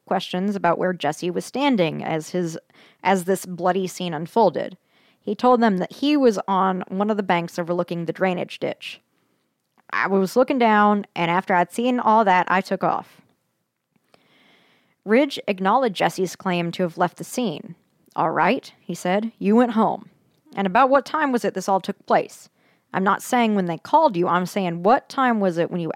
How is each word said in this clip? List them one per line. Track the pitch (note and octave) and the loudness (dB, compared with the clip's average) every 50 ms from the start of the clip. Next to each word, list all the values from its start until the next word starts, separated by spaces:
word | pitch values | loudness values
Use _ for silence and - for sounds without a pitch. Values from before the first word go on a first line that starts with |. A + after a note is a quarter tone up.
| _ | _
questions | - F#3 F#3+ - - - F3+ F#3+ G3+ G3+ | -4 -4 -4 -4 -4 -6 -4 -4 -4 -4
about | G3 F3 E3+ E3 | 0 0 0 0
where | - - F3+ F#3 | 2 0 -2 -2
Jesse | E3+ - C#3+ D3+ - - F3 | -2 -2 -4 -4 -4 -4 -6
was | F3 F#3 F#3 | -4 -6 -6
standing | - - A#3+ C#4 C#4+ C4 G#3 F3 D#3+ D3 D3 - | -6 -4 -2 0 2 2 2 2 0 0 -4 -6
as | - E3 D#3+ D#3 - | -4 -4 -4 -6 -4
his, | - F3+ F3+ E3 D#3+ - - _ _ _ - _ _ _ - | -4 -4 -2 -4 -6 -8 -14 _ _ _ -20 _ _ _ 0
as | F#3 G3 F#3+ E3+ | 2 2 2 2
this | F3 F#3+ F#3 - | 0 -2 -2 -2
bloody | F3+ F3+ E3 F3 F#3 F3+ G3 F#3+ | -8 -8 -4 -2 0 0 0 -2
scene | F3 - - F#3 F3 E3 | -6 -6 -8 -8 -6 -6
unfolded. | D3 E3+ D#3+ - A#3 A3+ F#3 D3 - B2 - - - _ _ _ _ _ _ _ _ | -6 -6 -2 2 2 2 2 2 0 -6 -8 -10 -16 _ _ _ _ _ _ _ _
He | - - G#3 | -8 -8 -6
told | - - B3 B3+ A#3+ A#3 | 0 2 4 4 4 4
them | A3+ G3 F3+ | 2 2 0
that | F3+ - - | -2 -6 -6
he | - - C#4+ D4 D4 | -4 0 0 2 4
was | C4+ A#3+ G#3 F#3 - | 4 4 2 2 -2
on | - G3 F#3 F#3+ F#3+ F#3 F3+ - - | -2 0 0 2 0 0 -4 -6 -6
one | - F#3+ G3+ G#3 | -4 -4 -2 -2
of | A3 | -2
the | G3+ G3 | -2 0
banks | F#3 F#3 F3 E3+ E3 - - | 0 0 0 0 -4 -6 -8
overlooking | F3 D#3+ F3 F3 F3 - E3+ E3+ E3+ | -6 -4 -2 -4 -4 -4 -4 -8 -6
the | D#3 D#3+ | -6 -4
drainage | - F#3+ F#3+ F3+ F3 - - - - | -2 -2 -2 -2 -2 -6 -8 -10 -8
ditch. | - C3 - - - - - - _ _ _ _ _ _ _ _ _ _ _ _ _ _ _ _ _ - | -6 -6 -6 -8 -12 -16 -16 -18 _ _ _ _ _ _ _ _ _ _ _ _ _ _ _ _ _ -8
"I | - G2 A#2+ | -6 -4 -2
was | F3 G3 G3 F#3+ F3+ - | 0 0 0 0 0 2
looking | A#3+ C4 - D4+ C4 | 0 2 2 2 2
down, | A#3+ A3+ G#3+ G#3 G#3 G#3 G#3 G#3 G3 - - | 4 4 6 6 6 4 4 2 -2 -6 -6
and | - F3 E3 | -4 -2 0
after | E3+ F3+ F#3+ - G3+ | 0 0 0 2 2
I'd | F3 F3 - - | 2 2 0 -2
seen | - A#3 B3 B3+ B3 | -4 -2 0 0 0
all | - A3 G#3+ A3 A3+ | 2 4 4 4 6
that, | G3 F#3 F3+ F3 - | 4 4 4 4 2
I | - F#3 | 0 0
took | F#3+ - G3 F#3 - | 0 -2 -4 -2 -2
off." | E3 - - - - _ _ _ _ _ _ _ _ _ _ _ _ _ _ _ _ _ _ _ _ _ _ _ _ _ _ _ _ _ _ _ _ _ _ _ _ _ _ - | -2 -2 -2 -6 -10 _ _ _ _ _ _ _ _ _ _ _ _ _ _ _ _ _ _ _ _ _ _ _ _ _ _ _ _ _ _ _ _ _ _ _ _ _ _ -2
Ridge | F#3+ G#3+ B3 D4+ C#4+ - - - - | 2 4 4 4 2 -2 -6 -4 -4
acknowledged | G#3 F3+ F#3+ F#3+ G#3+ C4 C4+ A#3+ F3+ | -4 0 2 2 2 2 2 0 -2
Jesse's | - E3+ E3+ - - F#3+ E3+ - | 0 -2 -2 0 -2 -4 -4 -4
claim | - - F#3+ F3+ F3 E3+ E3+ E3 | -6 -4 -2 -2 -2 -2 -4 -4
to | - F#3 | -2 -4
have | E3+ D#3+ - | -4 -2 0
left | F#3 F3 - | -2 -2 -2
the | - - | -6 -14
scene. | - - - B3+ G#3 D3+ - - - E3+ _ _ _ _ _ _ _ - | -10 -6 -4 -4 -4 -4 -6 -12 -16 -20 _ _ _ _ _ _ _ -4
"All | - E3+ D#3+ | -2 -2 -2
right," | D#3+ D3 D#3 F3+ A#3+ - - - - _ | 0 2 2 2 2 0 -4 -10 -20 _
he | _ - F3 | _ -12 -10
said, | - - F3+ F#3 G3+ G#3+ A3+ - - | -6 -2 0 0 0 -2 -4 -8 -4
"you | F3+ G3 G#3 | 0 2 4
went | A#3 B3 A#3 G#3+ | 4 4 2 2
home. | A3 A3 E3+ - - - - _ _ _ _ _ _ _ _ - | 2 0 0 0 -4 -10 -18 _ _ _ _ _ _ _ _ -6
And | - G3 | -4 -4
about | F#3+ F3+ A3+ C4+ C4 | 0 2 4 4 4
what | C4+ C#4+ - | 4 2 0
time | - - D#4 D#4 C#4 B3+ | 0 -4 -2 -2 0 0
was | A#3 - | 0 -2
it | G3 - | -2 -4
this | F#3+ F3+ - | -4 -2 0
all | G3 F#3+ | -2 -2
took | F3 - G3+ _ _ | -2 -4 -10 _ _
place? | - A#3+ E3+ - - - - - _ _ _ _ _ _ _ _ _ - | 0 0 2 0 -2 -8 -20 -20 _ _ _ _ _ _ _ _ _ -6
I'm | - F#3+ | -2 0
not | G3+ G3+ - - | 0 0 -2 -2
saying | - - B3 A#3 A3 G#3+ | -2 0 2 2 2 2
when | G3+ F#3 | 0 0
they | F3 E3 D3+ | -2 -4 -6
called | - - - D4+ D#4+ D4+ G#3 | -6 0 2 4 4 4 2
you, | E3+ F3 F3 | 2 0 0
I'm | D3+ F3+ F#3 | 0 0 -2
saying | E3+ - G#3 F#3+ F3 E3+ E3+ E3+ | -2 -4 -2 -2 -2 -2 0 2
what | G3 A#3+ C4+ - - | 2 2 2 2 -4
time | - - C4 B3 A#3 G#3+ | -4 0 0 2 2 2
was | G3 F#3+ E3+ E3 | 0 0 0 0
it | E3+ - | -2 -2
when | - F3+ | -2 -4
you | E3+ D#3+ - | -4 -4 -2